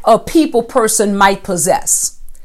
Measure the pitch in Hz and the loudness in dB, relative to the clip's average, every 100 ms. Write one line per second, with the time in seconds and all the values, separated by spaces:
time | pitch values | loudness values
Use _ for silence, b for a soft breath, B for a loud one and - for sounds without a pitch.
0 | - 226 - 330 302 233 233 262 220 - | 2 2 2 0 2 0 0 0 0 0
1 | 208 202 196 202 - 175 147 - - - | 0 2 2 2 -4 -2 0 0 0 -2
2 | - - - - | -4 -8 -12 -14